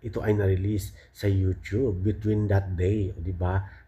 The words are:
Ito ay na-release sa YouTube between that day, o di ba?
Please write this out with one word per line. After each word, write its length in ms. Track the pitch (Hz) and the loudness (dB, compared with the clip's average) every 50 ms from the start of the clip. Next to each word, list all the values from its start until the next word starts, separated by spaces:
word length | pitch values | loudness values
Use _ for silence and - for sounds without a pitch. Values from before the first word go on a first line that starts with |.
Ito 200 | - 113 98 - | -10 -8 -8 -4
ay 160 | - 107 107 104 | 0 2 2 4
na-release 540 | 101 95 95 92 95 101 107 98 92 - - - - - _ | 4 2 2 2 2 0 -2 -2 -4 -6 -12 -14 -20 -20 _
sa 160 | - - 104 | -2 0 2
YouTube 720 | 98 95 95 92 92 - - - 98 107 135 127 98 90 | 2 2 2 2 0 -2 -6 -4 -2 0 0 0 0 0
between 480 | 92 107 107 - 107 107 107 104 104 101 | 0 -2 -2 0 0 0 2 2 2 2
that 280 | 101 98 98 95 92 87 | 2 2 2 0 -2 0
day, 360 | 90 92 104 107 98 95 101 | 2 2 2 2 0 -2 -4
o 80 | - | -6
di 120 | 85 92 90 | -6 -6 -4
ba? 360 | 85 90 87 92 98 98 - - - - | -2 -2 0 0 0 -2 -4 -12 -20 -20